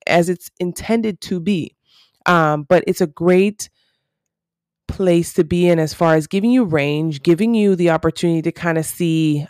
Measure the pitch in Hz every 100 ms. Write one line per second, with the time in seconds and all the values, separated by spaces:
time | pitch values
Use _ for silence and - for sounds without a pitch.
0 | - 175 170 180 - - 180 - - 233
1 | 220 175 - 180 165 185 120 _ _ _
2 | _ _ - 175 151 151 147 180 - 185
3 | 175 - 175 185 202 208 - _ _ _
4 | _ _ _ _ _ _ _ _ - -
5 | 185 170 165 - 156 175 175 165 156 -
6 | 165 160 156 196 233 254 202 156 143 151
7 | 160 143 170 165 226 226 202 180 170 160
8 | 165 - 175 165 165 - 170 160 156 -
9 | 170 160 156 147